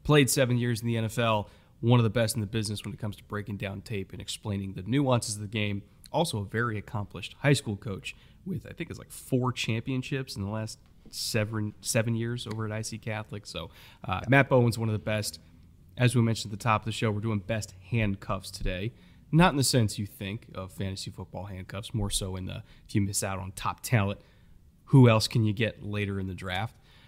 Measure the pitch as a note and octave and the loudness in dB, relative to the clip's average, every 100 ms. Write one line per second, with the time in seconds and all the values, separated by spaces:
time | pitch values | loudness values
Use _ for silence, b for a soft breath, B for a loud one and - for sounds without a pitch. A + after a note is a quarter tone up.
0 | - D3 C3 - B2+ B2 B2 A2+ A#2 A2+ | 4 6 6 4 2 2 2 0 0 0
1 | A2 - A#2 G#2+ G2 - _ _ A#2 A#2+ | 0 0 2 2 0 -10 _ _ 6 6
2 | A2+ A#2 A2 A#2+ G2+ A2+ G#2 G#2 G#2 - | 6 2 0 0 -2 -2 -4 -6 -8 -8
3 | G#2+ G2+ - G#2 G2+ G2 G2 G2 - G#2+ | -8 -10 -10 -10 -8 -6 -6 -8 -6 -6
4 | F#2+ A#2+ - - A2 G2+ G2 G2 F#2+ C3 | -6 -10 -10 -8 -4 -4 -4 -8 -2 0
5 | C3+ B2 A#2 G#2 G#2 G#2+ G#2 G2+ - - | 4 2 0 -6 -6 -2 -2 -2 -6 -18
6 | - - E3 A2 G2 A2 A#2+ G#2+ - G#2+ | -4 -2 0 -2 -4 -2 -2 -4 -6 -8
7 | G2+ F2+ - - C#3+ C#3+ - G2+ - F#2+ | -8 -10 -14 -2 2 2 2 -6 -6 -8
8 | - - - - - F#3 - - D#3 - | -10 -14 -20 -16 -10 -10 -10 -12 -10 -10
9 | - - - C3 B2+ A#2+ - A2+ B2 C3 | -14 -18 -2 0 0 -2 -2 -2 -2 -6
10 | - C3+ C3+ - G2 A2 A2 - - - | -4 -6 -6 -6 -6 -6 -8 -10 -20 -20
11 | - - - A2 G#2+ A2 G#2+ - - A#2+ | -16 -8 -2 0 0 -2 -4 -6 -2 0
12 | A2+ A2+ A#2 A#2+ A#2 A2 A2 G#2+ A2 A2 | 2 0 -2 -4 -6 -6 -6 -6 -8 -8
13 | A2+ G#2+ A2 G2+ - E2+ E2 b b b | -8 -8 -8 -12 -10 -10 -12 b b b
14 | - F#2 F#2 C#3 C3+ C3 A#2+ A2+ A2+ G#2+ | -6 -4 4 4 6 6 6 2 -2 -2
15 | - G#2+ G2+ - - - - - - - | -2 -2 -4 -8 -16 -20 -20 -20 -16 2
16 | B2 B2 A2+ A2 G#2 G#2 B2 G#2+ - G#2+ | 4 4 2 0 -4 -4 2 2 0 -2
17 | A2+ G#2 A2+ G#2+ F#2 A2+ - - - A#2+ | -2 0 -2 -2 -2 -4 -6 -14 -4 0
18 | G#2+ G2 - G2 - - - F2+ G#2+ - | 0 0 -4 -6 -6 -6 -4 -2 -4 -8
19 | - - - D#3 F3+ C#3 B2+ C3 G#2+ - | -16 -20 2 6 6 4 2 4 2 0
20 | G#2 - G2 G#2 - - F#2+ - F#2+ F#2+ | -8 -8 -8 -8 -10 -12 -12 -8 -8 -6
21 | - F#2+ F#2 F#2 F#2+ F#2 F#2 G2 - A2+ | -10 -12 -12 -10 -10 -12 -10 -10 -6 -4
22 | G2+ - F#2+ F#2 F#2+ G2 - - - A2 | -2 -2 -4 -6 -8 -10 -14 -20 -4 0
23 | G2 G2+ G2+ F#2+ F#2+ - G#2 F2 - A#2+ | 0 0 -2 -4 -8 -6 -6 -6 0 2
24 | G2 G2+ - - - - - _ - C#3 | 2 -2 -12 -20 -20 -20 -20 _ 4 8
25 | A#2+ A2 - B2 G#2+ G2+ G#2+ - G2 G#2 | 10 8 4 2 2 2 -2 -2 -6 -4
26 | G2+ G2 F#2+ F2 F#2 F#2 A2+ - - - | -2 -2 -6 -6 -6 -4 -4 -8 -20 -20